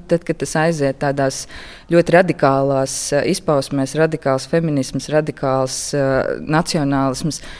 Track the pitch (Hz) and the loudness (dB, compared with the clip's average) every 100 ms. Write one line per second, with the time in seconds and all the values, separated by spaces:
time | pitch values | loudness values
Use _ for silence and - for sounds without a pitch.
0 | - 170 - 165 143 160 165 160 139 135 | 0 -2 0 -4 -2 0 0 0 -2 0
1 | 143 139 135 - - - - - - 170 | -2 0 -2 -2 -10 -14 -18 -16 2 2
2 | 165 170 185 - 139 135 139 135 135 - | 6 6 4 2 2 4 2 2 0 -4
3 | - 143 131 175 - 147 135 139 135 147 | -2 0 0 -2 0 0 0 -2 -2 0
4 | 160 156 139 131 131 165 165 143 131 139 | 0 0 0 -2 0 0 0 0 -2 -6
5 | - 151 156 139 135 131 131 - - 143 | -2 -2 -2 -4 -2 0 0 -4 -4 -2
6 | 135 131 - 60 - 160 - 170 139 139 | 0 0 0 -4 -2 0 0 0 0 0
7 | 135 127 160 - - - | 0 -2 -4 -6 -10 -16